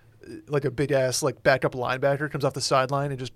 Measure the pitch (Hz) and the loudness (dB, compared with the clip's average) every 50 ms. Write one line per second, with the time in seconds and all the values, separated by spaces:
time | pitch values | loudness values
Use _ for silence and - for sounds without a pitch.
0 | _ - _ _ - - 123 - - - 147 143 143 135 120 123 147 131 143 135 | _ -20 _ _ -20 -18 -18 -18 -10 -4 -4 -2 -2 -2 -2 -2 0 2 2 2
1 | 131 131 123 - - 139 123 - _ 156 135 127 - 143 - 131 123 123 127 131 | 2 2 0 0 0 -2 -2 2 _ 4 4 4 2 -2 -2 -2 -2 -2 -2 0
2 | 131 139 139 131 147 151 - 147 139 135 131 139 120 - 151 135 131 127 143 139 | 2 0 2 0 -2 -4 -4 -2 -2 -2 -2 -2 -2 2 2 2 2 2 0 -2
3 | 143 147 139 123 131 123 - | -2 -2 -4 -6 -8 -10 -12